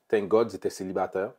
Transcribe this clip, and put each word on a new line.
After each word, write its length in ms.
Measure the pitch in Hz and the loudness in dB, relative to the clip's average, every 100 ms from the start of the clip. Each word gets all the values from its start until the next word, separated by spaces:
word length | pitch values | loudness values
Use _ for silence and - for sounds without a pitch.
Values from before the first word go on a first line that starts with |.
| _ | _
thank 200 | 110 98 | 0 4
God, 220 | 110 117 | 2 2
j'étais 200 | 95 95 | -2 -6
célibataire. 640 | - 95 95 90 95 107 | -6 -4 -2 -2 -2 -4